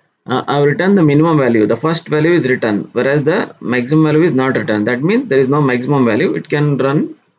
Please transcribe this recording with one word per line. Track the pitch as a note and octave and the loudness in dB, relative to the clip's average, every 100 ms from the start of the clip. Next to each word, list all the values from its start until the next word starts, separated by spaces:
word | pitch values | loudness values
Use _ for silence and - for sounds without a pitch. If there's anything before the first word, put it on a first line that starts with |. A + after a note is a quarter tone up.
| _ _ - | _ _ -6
uh, | B2 - | -6 -2
I've | C#3+ D3 | 0 0
written | D3 F#3 G3+ | 0 2 4
the | |
minimum | D#3 C#3+ E3 D#3 | 4 4 2 2
value. | B2 A#2 G#2 | 2 2 0
The | A2+ | 0
first | D#3+ D#3+ - | -2 -4 -4
value | D3+ D#3 | -2 2
is | F3 B2+ | 0 0
written, | B2+ A2+ G2+ - | -2 -2 -4 -4
whereas | A#2 C3+ D3 | -4 -2 0
the | C3+ F#3+ - - | 0 -2 -4 -10
maximum | F#2 B2 B2 D#3 D#3 | -4 -4 0 2 2
value | D3+ | 2
is | E3+ | 2
not | B2+ C3+ B2 | 0 0 -2
written. | A2 G#2+ | -2 -2
That | G#2+ B2 | -2 -2
means | D#3+ A#3 B3+ | 0 -2 0
there | C3+ | 0
is | C3 | 2
no | D3 | 2
maximum | C#3 B2 B2+ C#3+ A#2 | 0 0 0 0 2
value. | A2 F3+ D#3+ | 0 0 -2
It | - | -4
can | D3+ D3 C3+ | -2 0 0
run | C3+ D3 D4+ - _ | 0 -2 -4 -8 _